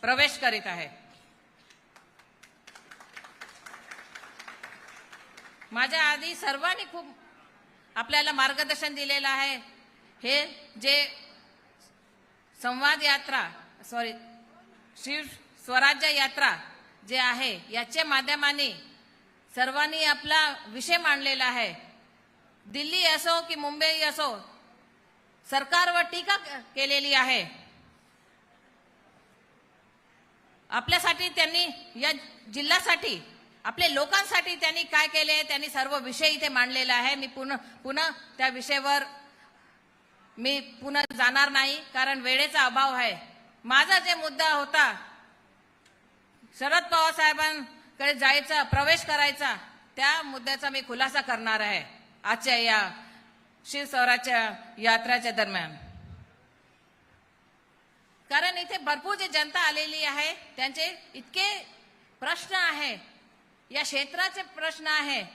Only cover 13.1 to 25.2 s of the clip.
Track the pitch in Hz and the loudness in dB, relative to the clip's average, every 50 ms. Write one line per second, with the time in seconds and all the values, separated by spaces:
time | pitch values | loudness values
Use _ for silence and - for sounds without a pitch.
13.1 | 277 277 277 - 277 254 202 170 165 - - - - _ - - 240 240 233 226 | 2 2 2 -2 -2 -2 -2 -2 -8 -14 -20 -20 -20 _ -20 -10 -6 -4 -4 -4
14.1 | 226 226 - - - - - - - - - _ - - _ _ _ - - 254 | -6 -10 -16 -20 -20 -20 -20 -20 -20 -20 -20 _ -20 -20 _ _ _ -16 -8 -6
15.1 | 285 302 302 269 - - - _ _ - - - 247 254 269 277 294 277 311 311 | -6 -6 -6 -8 -14 -20 -20 _ _ -20 -8 0 2 6 6 6 4 4 2 0
16.1 | 294 285 269 262 - - 285 247 185 160 - - - - - - - _ - 196 | 2 2 0 0 2 2 2 2 2 0 -8 -16 -20 -20 -20 -20 -20 _ -14 -6
17.1 | 240 254 254 247 247 240 269 254 208 175 165 - 214 233 240 233 233 320 320 302 | -2 0 2 2 0 0 -2 -4 -4 -6 -10 -8 -6 -6 -6 -4 -2 -2 0 2
18.1 | 285 262 262 254 294 294 285 285 285 285 285 254 196 165 - - - - - _ | 2 0 2 0 -2 0 0 0 0 0 -2 -4 -4 -8 -16 -20 -20 -20 -20 _
19.1 | _ _ _ _ _ _ _ _ - 247 254 254 262 285 294 302 320 320 311 302 | _ _ _ _ _ _ _ _ -2 -2 -2 0 2 0 0 0 0 0 2 2
20.1 | 294 277 277 294 302 311 311 302 277 262 - 208 214 254 262 - 349 349 339 311 | 2 0 0 2 4 4 4 4 0 -4 -12 -14 -12 -10 -2 0 0 2 4 2
21.1 | 285 277 277 277 269 262 262 254 247 247 226 196 165 - - - - - _ _ | 0 2 2 -2 0 2 0 0 0 0 -4 -4 -6 -10 -18 -20 -20 -20 _ _
22.1 | _ _ _ _ _ _ _ _ _ _ _ 202 196 285 294 302 330 370 359 330 | _ _ _ _ _ _ _ _ _ _ _ -12 -8 -8 -6 -2 0 2 2 2
23.1 | 311 302 311 330 330 339 339 339 330 302 294 285 294 302 311 320 320 320 311 302 | 2 2 2 0 0 0 0 -4 -8 -6 -6 -8 -4 0 0 0 0 0 0 -2
24.1 | 294 311 302 285 233 202 180 - - - - - - _ _ _ _ _ _ _ | -2 -2 -4 -4 -4 -6 -12 -18 -20 -20 -20 -20 -20 _ _ _ _ _ _ _
25.1 | _ _ | _ _